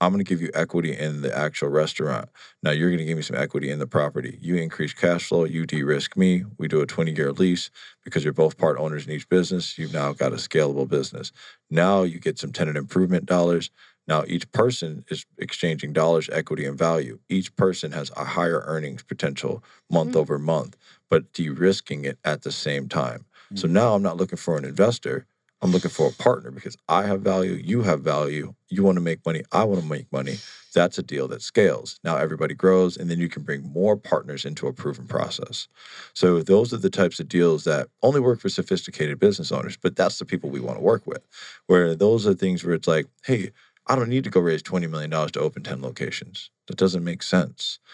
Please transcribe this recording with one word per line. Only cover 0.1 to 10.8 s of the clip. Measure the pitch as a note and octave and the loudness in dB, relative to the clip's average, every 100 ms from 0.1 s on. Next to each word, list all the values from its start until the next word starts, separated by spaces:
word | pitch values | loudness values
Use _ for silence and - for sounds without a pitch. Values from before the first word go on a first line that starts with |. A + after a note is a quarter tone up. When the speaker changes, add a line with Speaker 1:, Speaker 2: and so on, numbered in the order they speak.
Speaker 1:
gonna | G2+ F#2+ | 2 0
give | F2 | -2
you | E2 | -2
equity | D#2 E2 F2 E2 - | -2 -2 0 -2 -2
in | D2+ D2 | -4 -4
the | C2+ | -4
actual | C2+ D2+ - C#2+ | -2 -4 -2 0
restaurant. | D2+ D#2 - D2+ A1+ - - - _ | 2 0 0 -2 -4 -6 -16 -20 _
Now | D2+ | -2
you're | D2+ F2 | 2 2
gonna | F2 D#2+ | 2 -2
give | D#2+ | -4
me | |
some | D2+ B1 | -4 -4
equity | C#2+ C#2+ C#2+ | -2 -4 -4
in | D2 | -4
the | C2 | -2
property. | D#2 D2 C#2+ B1+ B1+ | 0 0 -2 -8 -8
You | D#2+ F2 | -4 -2
increase | D#2+ - D2+ | -2 -4 -6
cash | - F2 E2+ - | 0 0 0 0
flow, | F2 D#2+ | 0 0
you | E2 D#2+ | -2 -4
de-risk | D2+ C#2+ D2 - F#2+ | -2 0 0 -2 2
me. | F#2 F2+ F#2+ - | 4 4 0 -6
We | D#2 | -2
do | D#2 | 0
a | C#2 | 0
twenty-year | - E2 D#2 C#2+ | 0 -2 0 -2
lease. | C#2+ F#2 F2 - - - - | 2 2 2 -4 -14 -20 -20
Because | - - D2 | -6 -4 0
you're | |
both | D2 D#2+ - | 4 2 4
part | E2 C2+ | 2 2
owners | D#2 D2+ C#2+ | -2 -4 -6
in | |
each | D2+ - | -8 2
business, | F2+ E2+ F2+ - - | 2 2 0 -4 -6
you've | D#2 | -6
now | D#2 C#2+ | -2 -2
got | C#2 C2+ | 0 -2
a | - - | -2 -2
scalable | D#2+ D2 C#2 | 2 2 0